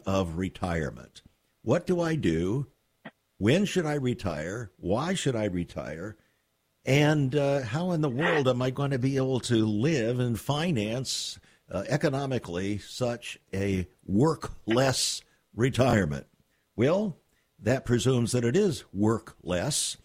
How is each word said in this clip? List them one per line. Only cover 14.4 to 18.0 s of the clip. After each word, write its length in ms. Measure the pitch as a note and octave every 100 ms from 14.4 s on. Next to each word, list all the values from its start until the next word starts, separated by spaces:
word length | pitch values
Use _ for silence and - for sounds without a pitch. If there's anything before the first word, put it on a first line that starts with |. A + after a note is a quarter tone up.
| - - - A2+ C3+ B2+ - - - _ _
retirement? 720 | - B2+ - B2+ A2+ E2+ C#2 - _ _ _ _ -
Well, 420 | B2+ F#3 G#3+ C#3+ _ _ _ _
that 260 | G#2 C3
presumes 480 | - A#2+